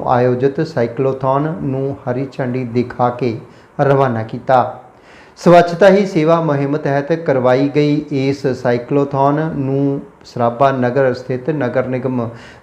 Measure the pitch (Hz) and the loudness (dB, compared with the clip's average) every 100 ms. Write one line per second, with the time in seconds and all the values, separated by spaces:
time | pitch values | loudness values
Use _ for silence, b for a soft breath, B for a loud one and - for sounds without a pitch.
0 | - 123 127 120 139 143 160 131 117 135 | 0 2 2 2 0 -2 -4 -2 -2 -2
1 | 135 131 131 139 156 156 143 131 135 139 | -2 -2 -2 0 -2 -4 -6 -4 -4 -6
2 | - 123 131 - 127 127 123 120 120 - | -6 -6 -6 -6 -4 -4 -4 -4 -4 -2
3 | 123 - 123 110 - B B - 139 139 | -2 0 -4 -4 -12 B B -2 2 2
4 | 135 113 110 120 - 131 110 - - - | 2 -2 -6 -6 2 2 2 -6 -18 -20
5 | B B B B 180 175 175 165 196 196 | B B B B 6 6 6 4 6 6
6 | 190 165 156 165 156 139 139 147 147 139 | 2 0 2 2 2 0 -2 -2 -2 -2
7 | 143 165 165 131 123 131 143 147 147 147 | -2 -2 0 2 2 2 2 2 2 0
8 | - 139 135 139 135 123 127 123 - 143 | -2 -2 -2 -2 -2 -2 -2 -2 0 -2
9 | 139 139 139 147 160 151 135 139 139 139 | 0 0 0 0 -2 -4 -2 0 0 -2
10 | - - - 120 120 - 135 135 123 131 | -8 -20 -10 -2 -2 2 2 2 0 2
11 | 131 120 - 127 139 151 123 127 123 127 | 0 0 -6 -6 -4 -4 -2 -2 -2 -4
12 | 135 127 113 - B B | -4 -4 -6 -10 B B